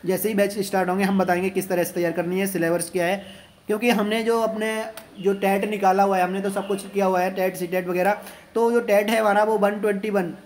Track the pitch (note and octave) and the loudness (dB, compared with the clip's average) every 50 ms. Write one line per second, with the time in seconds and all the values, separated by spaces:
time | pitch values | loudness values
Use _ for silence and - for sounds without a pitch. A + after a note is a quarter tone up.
0 | - F3 F#3 F3 F#3 G#3+ A3 G3 G3+ G3 G3+ G#3+ F#3+ G3 - F#3+ F#3 F3+ F3+ F#3+ | -2 -2 -2 -2 -2 -2 2 2 2 2 0 -4 -4 -2 0 0 0 0 0 0
1 | G3+ F#3+ G3 F#3+ F#3 F#3 F3+ F3 F#3 F#3+ F#3+ F#3 F3 - F#3+ F3 E3+ E3+ - F3+ | 2 2 2 2 2 2 2 0 0 0 -2 -2 -2 -2 0 0 0 -2 -2 -2
2 | F3 E3+ E3+ F3+ E3+ E3+ F3+ F#3 G3 G3 G3 F3+ E3+ E3 E3+ F3 E3+ - - F#3 | -2 -2 0 -2 -2 -2 0 -2 -2 -2 -2 -2 0 0 0 0 -2 -4 -2 -2
3 | E3+ E3+ F#3+ G3 G3 - - - - - - - _ - G#3 G#3+ A3+ A#3+ A#3 G3 | 0 0 -2 -4 -6 -14 -20 -20 -20 -20 -20 -20 _ -4 -4 0 2 2 2 2
4 | G#3 G#3 G#3+ A3+ A3+ A3+ A#3 A3+ A3+ G#3+ - G#3+ G#3+ A3 A3 A3 A3 - - - | 2 0 0 -2 0 0 0 2 0 -2 -2 -2 -4 -4 -4 -4 -6 -8 -12 -16
5 | - - - G3+ F3+ G3 G3+ G3 G3+ G3 G3 G3 G3 G#3 G#3+ G3+ G3 F#3+ F#3 G3 | -20 -20 -16 -4 -2 -2 0 2 2 0 2 2 0 -2 -4 2 2 2 4 4
6 | G3 G3+ G3 F#3 F3+ F3+ F#3 G3 F#3+ G3+ G3 G3+ F#3+ G3 G3+ G3 - - - G3 | 4 2 4 2 0 0 -2 -4 -4 -4 -4 -4 -4 -4 -4 -6 -6 -6 -2 0
7 | G3 F#3+ F#3 F3+ F3+ F#3 G3 F#3+ F#3 F#3 F3 E3 F3+ E3+ F3+ F#3 F3+ F3 F3+ F3+ | 0 2 2 2 0 0 0 0 -2 -2 -2 -4 -6 -4 -4 -4 -2 -2 -2 0
8 | F3+ F#3+ G#3 G#3 - - - - - - - A3 A#3 A#3 A#3 A#3 A#3 - G#3 G3+ | 2 2 0 0 -4 -16 -18 -20 -20 -6 -2 0 2 2 2 2 2 4 2 4
9 | G#3+ G#3 A3+ A3+ A3 G#3 G3+ G#3 G#3+ G#3+ A3 G#3 G3 G3+ G#3 G#3+ G3 G#3+ G3+ G3 | 4 4 2 2 4 4 4 4 4 2 2 2 2 2 0 0 -2 -2 -2 0
10 | G3 G#3+ G3+ G3+ F#3 E3+ D3+ - - | -2 -2 0 0 -2 -2 -6 -12 -16